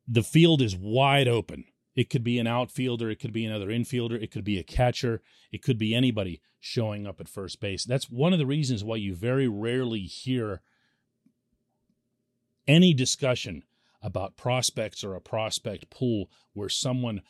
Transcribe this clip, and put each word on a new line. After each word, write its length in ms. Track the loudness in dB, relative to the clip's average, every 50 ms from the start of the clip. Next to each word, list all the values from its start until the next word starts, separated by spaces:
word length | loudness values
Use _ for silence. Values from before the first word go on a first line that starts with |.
| _ 0
the 140 | 0 2
field 400 | 2 4 6 6 8 8 6 4
is 140 | 4 2 0
wide 520 | -4 -4 0 2 4 4 4 4 4 4 4
open. 360 | 2 0 -2 -4 -10 -12 -14 -16 _ _ _ _ _
It 160 | -2 0 0
could 140 | -2 -2 0
be 140 | 0 0 0
an 80 | 0
outfielder, 640 | 0 0 0 -2 -2 -4 -4 -2 -2 -2 -2 -4 -6
it 80 | -6 -6
could 140 | -8 -6
be 120 | -6 -6 -4
another 240 | -4 -4 -6 -4 -4
infielder, 540 | -2 -4 -2 -2 -2 -2 -2 -2 -4 -6
it 80 | -6 -8
could 140 | -8 -6 -4
be 140 | -2 -2 -2
a 60 | -4
catcher, 560 | -2 0 2 2 2 2 0 -2 -2 -2 -4 -6 _ _ _ _ _
it 120 | -14 -4
could 160 | -2 -2 0 2
be 160 | 0 2 2
anybody 460 | 2 2 2 2 0 -4 -4 -6 -10 _ _ _ _
showing 460 | -14 -6 -4 -2 -2 -2 -4 -6 -8
up 140 | -10 -10 -12
at 80 | -16 -14
first 320 | -12 -10 -10 -10 -10 -8
base. 240 | -6 -6 -6 -6 -4
That's 260 | -4 -4 -4 -4 -6
one 220 | -2 0 2 4
of 60 | 4 2
the 80 | 2
reasons 380 | 0 0 0 0 0 -2 -2 -2
why 120 | -4 -4
you 180 | -4 -4 -4 -4
very 340 | -4 -2 0 2 2 2 0
rarely 540 | 0 -2 -2 -2 -2 0 -2 -2 -2 -4
hear 580 | -6 -8 -12 -8 -4 -2 -2 -2 -2 -4 -6 -8 -10 _ _ _ _ _ _ _ _ _ _ _ _ _ _ _ _ _ _ _ _ _ _ _ _ _ _ _ _ _ _ _ _ _ _ _ _ _ _ _ _ 6
any 240 | 8 8 8 8
discussion 680 | 6 4 2 0 -2 0 0 0 0 -2 -4 -8 -10 -12 -14 _ _ _ _ _ _ _
about 340 | -10 -6 -6 -4 -6 -6 -8
prospects 680 | -6 -2 0 0 0 0 -2 -2 -4 -6 -6 -6 -10
or 120 | -10 -8 -10
a 60 | -10
prospect 680 | -8 -6 -4 -4 -2 -4 -4 -6 -6 -8 -8 -10 -12 -18
pool 400 | -6 -2 0 0 0 0 -2 -6 _ _ _ _
where 160 | -10 -8 -6 -4
someone 540 | -4 -2 -2 -2 -2 -2 -2 -4 -4 -6 -8